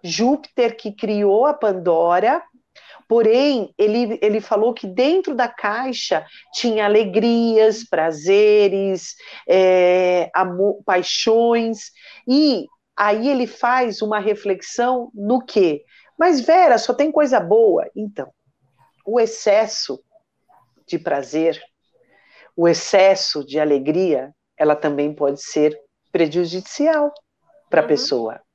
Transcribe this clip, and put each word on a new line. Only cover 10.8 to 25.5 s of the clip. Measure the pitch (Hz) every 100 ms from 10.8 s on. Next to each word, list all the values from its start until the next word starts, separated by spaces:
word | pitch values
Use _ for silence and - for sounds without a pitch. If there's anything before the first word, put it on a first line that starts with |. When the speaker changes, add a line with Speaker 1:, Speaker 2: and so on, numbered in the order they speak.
| -
Speaker 1:
paixões, | 185 - - - 226 233 233 226 214 - _ - - -
e | 269 302 214 - _ _ -
aí | 208 214 247
ele | 269 247
faz | - 240 254 240 196
uma | 214 214
reflexão | 202 208 202 185 - - 247 254 233 208
no | 202 247
quê? | 247 214 175 147 _ _ _ -
"Mas, | 349 294
Vera, | 233 349 339 240
só | -
tem | 247 302
coisa | 302 294 247
boa." | 170 220 220 165 - -
Então, | 214 202 135 _ _ _ _ _ _ _
o | - 233
excesso | 226 - 220 208 214 - - 131 _ _ _ _ _ _ _ _ _
de | 165
prazer, | 165 143 123 151 165 139 - _ _ _ _ _ _ _ _ -
o | 170
excesso | 170 - 196 190 190 - 151
de | 139 147
alegria, | 151 143 135 160 185 139 135 _ _ _
ela | 151 147
também | 156 143 147 151
pode | 139 139
ser | -